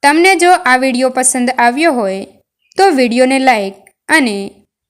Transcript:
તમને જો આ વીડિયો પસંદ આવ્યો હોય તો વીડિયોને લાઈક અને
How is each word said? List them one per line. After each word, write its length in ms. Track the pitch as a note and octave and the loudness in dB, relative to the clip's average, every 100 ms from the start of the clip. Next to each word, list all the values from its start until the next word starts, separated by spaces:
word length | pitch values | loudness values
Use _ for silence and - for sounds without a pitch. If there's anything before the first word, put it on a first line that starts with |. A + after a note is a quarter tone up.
તમને 320 | C#4+ D#4 F4+ F#4+ | 0 2 2 2
જો 160 | F4 | 2
આ 260 | F4+ - B3+ | 2 2 0
વીડિયો 320 | C4+ A#3+ C4 | 0 -2 -2
પસંદ 400 | B3+ B3+ B3+ B3 B3+ | -2 -4 -2 -2 0
આવ્યો 360 | A#3+ B3 E4 | 0 2 -2
હોય 320 | B3 G3 F#3+ G3 _ _ _ _ - | 0 -4 -6 -12 _ _ _ _ 0
તો 120 | F#4+ | 0
વીડિયોને 500 | C#4 B3 A#3 B3+ C4+ | 2 0 2 2 2
લાઈક 340 | C4 A3+ G3 G3 _ _ - | 2 0 -2 -10 _ _ -2
અને 440 | D#4 B3 G3+ G3 - _ _ _ | 0 0 -4 -10 -16 _ _ _